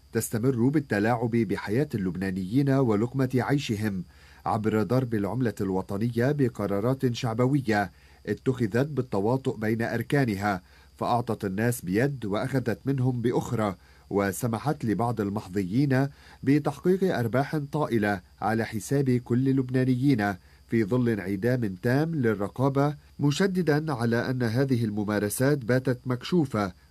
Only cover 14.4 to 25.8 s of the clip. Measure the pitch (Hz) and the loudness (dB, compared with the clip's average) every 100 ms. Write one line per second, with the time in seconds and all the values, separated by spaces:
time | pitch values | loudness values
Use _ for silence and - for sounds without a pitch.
14.4 | 123 113 135 156 113 98 117 113 101 104 | -2 -2 -2 -2 0 0 0 -2 -2 -4
15.4 | 98 95 92 117 147 131 139 - - - | -6 -4 -2 0 2 2 0 -4 -20 -6
16.4 | 135 147 151 - 180 185 185 110 117 127 | 2 2 2 -2 0 2 2 0 0 0
17.4 | 143 156 139 151 151 113 104 98 - - | 0 -2 -4 -4 0 2 2 0 -6 -6
18.4 | 104 113 113 107 - 139 131 123 123 120 | -2 0 -2 -6 -2 -2 2 0 0 0
19.4 | 135 135 131 131 127 123 139 120 104 92 | 2 0 0 0 2 2 4 4 2 -2
20.4 | - - - 117 101 123 120 107 90 98 | -8 -20 -2 0 2 2 2 0 -2 -2
21.4 | 117 127 110 92 120 131 165 160 113 101 | 0 0 -2 -2 0 0 0 0 0 0
22.4 | 101 - 135 135 143 147 - - 143 143 | -2 0 0 2 0 -2 -12 -2 0 2
23.4 | 190 185 160 147 156 123 117 117 110 127 | 0 0 2 2 0 -2 0 0 0 -2
24.4 | 117 117 139 120 113 104 104 104 104 - | 0 0 2 2 0 -2 0 0 0 2
25.4 | 131 147 110 127 | 2 2 2 0